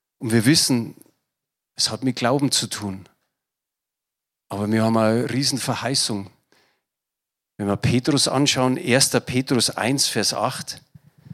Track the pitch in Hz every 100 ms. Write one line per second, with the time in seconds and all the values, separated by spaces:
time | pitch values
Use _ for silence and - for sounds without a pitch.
0 | _ - 110 117 113 165 - 123 110 -
1 | _ _ _ _ _ _ _ - - 110
2 | 131 120 120 139 139 - 110 - 104 95
3 | 90 _ _ _ _ _ _ _ _ _
4 | _ _ _ _ - 101 104 110 113 113
5 | 110 117 - 123 139 127 - 113 117 139
6 | - 104 95 _ _ _ _ _ _ _
7 | _ _ _ _ _ - 101 98 - 127
8 | 139 139 - 131 143 135 127 127 127 127
9 | - 123 - 127 131 127 - - 110 139
10 | - 117 98 - 117 - - - _ -
11 | _ _ -